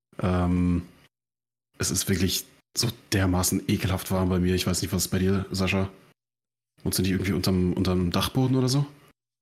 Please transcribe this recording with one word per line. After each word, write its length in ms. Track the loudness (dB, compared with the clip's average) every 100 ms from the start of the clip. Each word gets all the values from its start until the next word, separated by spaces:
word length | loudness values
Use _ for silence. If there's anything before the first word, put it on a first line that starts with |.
| _ -6
Ähm, 680 | -2 0 2 2 2 0 -4 -14 _ _ _ _ _ _ _ -8
es 100 | -4
ist 180 | -2 0
wirklich 380 | 0 0 -2 -6 _ _ -4
so 100 | -4 -6 -4
dermaßen 500 | 0 2 2 0 0 0
ekelhaft 440 | 0 0 -2 -2
warm 180 | 0 2
bei 80 | 2
mir. 140 | 2
Ich 140 | 2 0
weiß 140 | -2
nicht, 80 | -2
was 140 | -2 -2
bei 100 | 0
dir, 300 | 2 0 -2
Sascha. 400 | -2 0 0 -2 -6 -20 _ _ _ _ _ _ _
Wohnst 160 | -4 -2
du 20 |
nicht 100 | 0
irgendwie 200 | 0 0
unterm, 400 | 0 0 2 2
unterm 380 | 0 0 0 0
Dachboden 440 | 0 0 0 2 2
oder 140 | 2
so? 160 | 0 -2 -6 -20 _ _ _